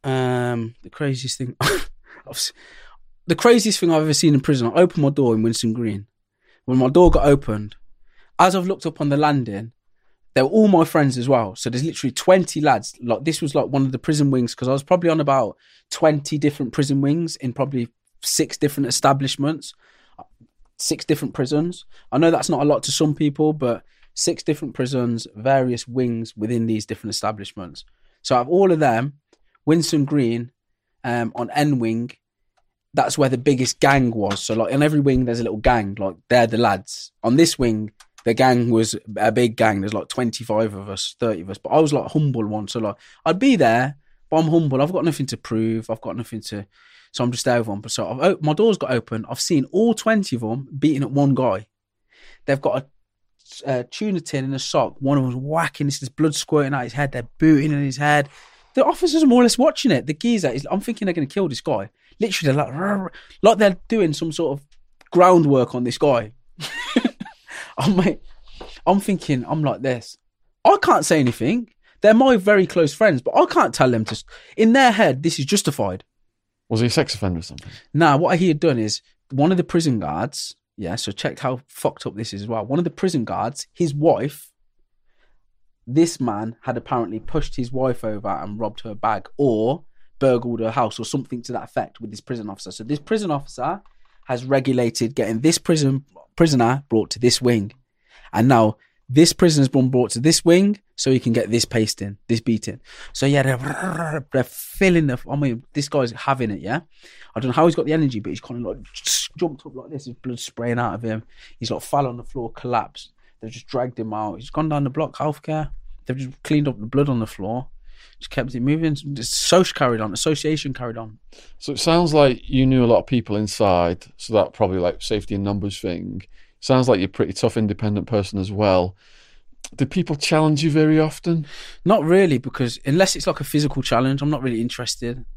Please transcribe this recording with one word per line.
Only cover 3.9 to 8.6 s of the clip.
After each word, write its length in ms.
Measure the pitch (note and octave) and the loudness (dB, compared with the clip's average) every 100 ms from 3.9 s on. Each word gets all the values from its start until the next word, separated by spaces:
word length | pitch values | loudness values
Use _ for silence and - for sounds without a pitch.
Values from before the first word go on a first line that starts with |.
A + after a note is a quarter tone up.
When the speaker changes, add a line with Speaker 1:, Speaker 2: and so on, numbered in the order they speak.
Speaker 1:
I've 100 | D#3 | 2
ever 120 | D#3 | 2
seen 200 | C#3+ E3 | 2 4
in 80 | C#3+ | 2
prison, 260 | - C3+ A#2 | 2 0 0
I 140 | D#3+ | 4
opened 220 | F3+ - | 2 4
my 60 | C#3 | 0
door 240 | C#3+ B2+ | 2 2
in 100 | A2 | 2
Winston 300 | A2+ A2+ A#2 | 0 0 -2
Green. 340 | A2+ A#2 G2+ G#2 _ _ _ _ _ - | -2 -4 -6 -12 _ _ _ _ _ 0
When 120 | B2+ | 2
my 120 | B2+ | 4
door 200 | D3+ F3+ | 6 8
got 160 | - C#3+ | 6 4
opened, 500 | C#3+ C#3 G#2+ G#2 - - - - _ _ - | 4 2 -6 -8 -16 -20 -20 -20 _ _ 2
as 180 | F3+ | 4
I've 120 | F#3 | 4